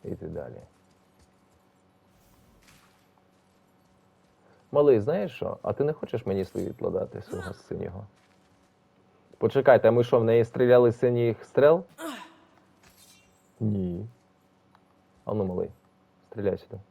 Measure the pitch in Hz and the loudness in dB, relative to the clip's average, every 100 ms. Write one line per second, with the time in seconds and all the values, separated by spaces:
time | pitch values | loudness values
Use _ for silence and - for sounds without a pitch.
0 | - 95 82 82 62 50 - _ _ _ | -14 -14 -12 -14 -14 -18 -20 _ _ _
1 | _ _ _ _ _ _ _ _ _ _ | _ _ _ _ _ _ _ _ _ _
2 | _ _ _ _ _ _ _ _ _ _ | _ _ _ _ _ _ _ _ _ _
3 | _ _ _ _ _ _ _ _ _ _ | _ _ _ _ _ _ _ _ _ _
4 | _ _ _ _ _ _ _ 143 147 120 | _ _ _ _ _ _ _ 2 4 4
5 | 104 175 196 - - - - - 143 156 | 2 -4 -6 -8 -10 -8 -8 -4 -4 -4
6 | - 117 - 98 95 - 95 - - 87 | -8 -8 -4 -4 -4 -6 -8 -8 -6 -6
7 | - - - - - - - 90 87 90 | -8 -12 -12 -12 -12 -14 -14 -12 -10 -12
8 | 104 _ _ _ _ _ _ _ _ _ | -18 _ _ _ _ _ _ _ _ _
9 | _ _ _ _ 113 135 135 117 110 117 | _ _ _ _ -2 2 6 6 6 4
10 | 120 127 113 117 117 - 123 123 123 117 | 2 2 4 2 2 0 4 6 6 2
11 | 127 120 120 110 - - 143 170 190 - | 0 2 0 -2 -4 4 4 4 -2 -14
12 | 320 254 - _ _ _ _ _ _ _ | -12 -12 -18 _ _ _ _ _ _ _
13 | _ _ _ _ _ _ 110 101 92 87 | _ _ _ _ _ _ -6 -4 -6 -8
14 | 110 _ _ _ _ _ _ _ _ _ | -12 _ _ _ _ _ _ _ _ _
15 | _ _ - 107 95 90 87 - _ _ | _ _ -8 -6 -4 -6 -8 -10 _ _
16 | _ _ _ - 101 87 - 101 - | _ _ _ -6 -6 -6 -10 -20 -20